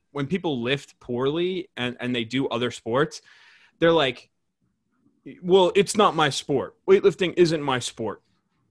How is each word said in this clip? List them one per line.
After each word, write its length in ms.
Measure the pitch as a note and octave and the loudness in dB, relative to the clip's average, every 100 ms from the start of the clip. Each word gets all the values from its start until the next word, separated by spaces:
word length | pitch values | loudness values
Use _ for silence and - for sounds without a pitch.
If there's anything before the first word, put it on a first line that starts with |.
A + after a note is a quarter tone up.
| _ | _
when 140 | C#3 C#3 | -8 -4
people 360 | F#3 F3 C3+ | -4 -4 -4
lift 380 | A#2 C#3 - _ | -2 -4 -6 _
poorly 720 | - A#2+ C3+ D#3 F3+ F#3 - - | -10 -4 -2 -2 -4 -6 -10 -8
and, 200 | B2 A#2+ | -8 -6
and 160 | B2 | -6
they 100 | B2 | -4
do 220 | A2+ B2+ C3+ | -4 -4 -4
other 220 | A#2 A#2+ | -2 -4
sports, 520 | - - A#2+ D#3+ - - _ _ _ _ - | -6 -4 -2 -2 -4 -20 _ _ _ _ -2
they're 140 | E3 | 2
like, 360 | E3 C3+ A#2+ - _ _ _ _ _ _ _ _ _ - C3 | 2 0 -4 -14 _ _ _ _ _ _ _ _ _ -20 -10
"Well, 320 | - F#3 F3+ | 2 4 4
it's 220 | F#3 G3+ G3+ | 2 2 4
not 180 | G3+ D#3 | 2 4
my 120 | D3+ | 0
sport. 480 | C3 - C#3 F2+ - - | 0 -2 -2 -4 -6 2
Weightlifting 460 | F#3+ G3 - F3+ E3 | 4 4 2 0 2
isn't 260 | F3 D#3+ | 2 2
my 160 | C#3+ B2+ | -2 -4
sport. 440 | - - A2 F#2+ _ _ _ _ _ | -4 -8 -8 -10 _ _ _ _ _